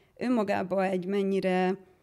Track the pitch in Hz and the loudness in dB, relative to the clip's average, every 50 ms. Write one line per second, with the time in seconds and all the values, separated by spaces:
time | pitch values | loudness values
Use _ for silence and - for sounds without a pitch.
0 | _ _ _ - - 240 254 233 208 196 202 202 196 180 185 196 185 190 196 185 | _ _ _ -6 -2 0 0 0 0 0 0 -2 -2 -2 -2 0 0 0 0 -2
1 | 175 185 202 202 196 190 196 190 180 185 180 185 185 185 196 190 - - - _ | -2 -2 -2 0 0 0 0 0 2 2 2 2 2 0 0 -2 -6 -16 -20 _